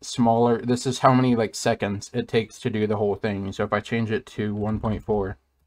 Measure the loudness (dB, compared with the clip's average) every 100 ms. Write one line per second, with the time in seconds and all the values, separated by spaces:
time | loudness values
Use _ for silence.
0 | -6 0 4 4 4 2 0 -2 -2 2
1 | 4 6 4 2 0 -2 -2 0 -2 -4
2 | -6 -6 -2 -2 -2 -4 -4 0 0 0
3 | 0 0 -2 -4 -6 -4 -2 -2 -2 -2
4 | -2 -4 -6 -6 -4 -4 -4 -2 -2 -4
5 | -2 -2 -2 -6 _ _